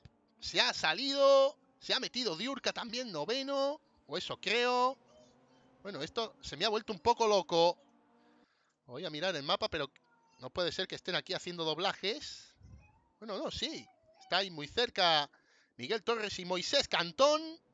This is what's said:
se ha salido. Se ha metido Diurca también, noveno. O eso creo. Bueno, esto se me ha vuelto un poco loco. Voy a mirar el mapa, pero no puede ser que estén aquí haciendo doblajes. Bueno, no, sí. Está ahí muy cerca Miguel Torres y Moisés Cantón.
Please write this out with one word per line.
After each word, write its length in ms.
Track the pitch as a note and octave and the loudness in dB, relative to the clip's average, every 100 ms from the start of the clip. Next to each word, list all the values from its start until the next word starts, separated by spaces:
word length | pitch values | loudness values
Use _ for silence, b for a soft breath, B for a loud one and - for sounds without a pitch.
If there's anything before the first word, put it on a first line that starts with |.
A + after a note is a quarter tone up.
| - _ _ _ | -2 _ _ _
se 200 | - F3 | -4 2
ha 140 | A#3+ | 2
salido. 800 | - E3 E3+ C#4 C#4 C#4 C4+ C4+ - _ _ | 2 0 0 -2 4 8 8 6 0 _ _
Se 140 | - | -2
ha 60 | G3 | -2
metido 360 | G#3 A#3+ A#3 D#3+ | -2 -4 -4 -4
Diurca 380 | A#3+ C4+ G#3+ | -4 -2 -4
también, 380 | F#3 A3 A#3+ B3+ | -4 -6 -6 -6
noveno. 680 | D3+ D#3 B3+ C4+ C#4 C#4 D4+ _ _ - | -6 -4 -4 -2 0 0 -2 _ _ -8
O 100 | E3 | -6
eso 220 | - B2 | -6 -6
creo. 560 | - A3+ B3 B3 B3+ C#4 _ - - _ _ _ _ _ | 0 2 2 2 2 0 _ -20 -20 _ _ _ _ _
Bueno, 180 | G3 E3+ | -12 -8
esto 340 | D#3+ - A3 - | -6 -4 -6 -6
se 160 | - C#3+ | -14 -2
me 80 | G#3 | 0
ha 40 | |
vuelto 220 | G#3+ - | 0 -4
un 80 | G3 | -2
poco 280 | A#3 A#3 A3+ | 2 4 6
loco. 500 | G3+ E3 E3+ E3+ - _ _ _ _ _ _ _ _ _ _ - | 4 4 4 4 4 _ _ _ _ _ _ _ _ _ _ -16
Voy 180 | B2+ F3+ | -10 -8
a 40 | |
mirar 260 | D3+ F#3 D#3+ | -2 -2 -2
el 80 | |
mapa, 260 | C#3+ G3 G#3+ | -2 0 0
pero 220 | E3 C#3 _ _ _ _ - | -4 -6 _ _ _ _ -16
no 100 | B2+ | -10
puede 220 | - F3 | -4 -4
ser 160 | - F#3 | -2 -6
que 80 | D3+ | -8
estén 200 | - E3+ | -6 -6
aquí 180 | - | -4
haciendo 300 | F3+ - F3 | -8 -8 -6
doblajes. 920 | D#3+ D#3 F#3+ - G3 D4 - - - _ - - - _ _ _ | -4 0 -2 -2 -4 -6 -8 -16 -20 _ -20 -20 -20 _ _ _
Bueno, 180 | A3 G3 | -10 -6
no, 140 | D4+ | -6
sí. 340 | - B3 C4 A2+ _ _ _ | -6 -8 -8 -14 _ _ _
Está 160 | - F3 | -2 -2
ahí 120 | G3 | -2
muy 180 | D#3+ D3 | -6 -6
cerca 640 | - B3 G#3+ F3+ D#3 C#3+ b b b b - | -4 -2 2 4 4 2 b b b b -12
Miguel 260 | B2 A3 | -6 -4
Torres 360 | - A#3 G#3 - | -2 -2 -4 -6
y 60 | F3+ | -4
Moisés 420 | F3+ - C#4+ - | -4 0 0 2
Cantón. 720 | E3+ E3+ E3 C#4+ D4+ D#4+ E4 _ | 0 0 4 4 4 -2 -14 _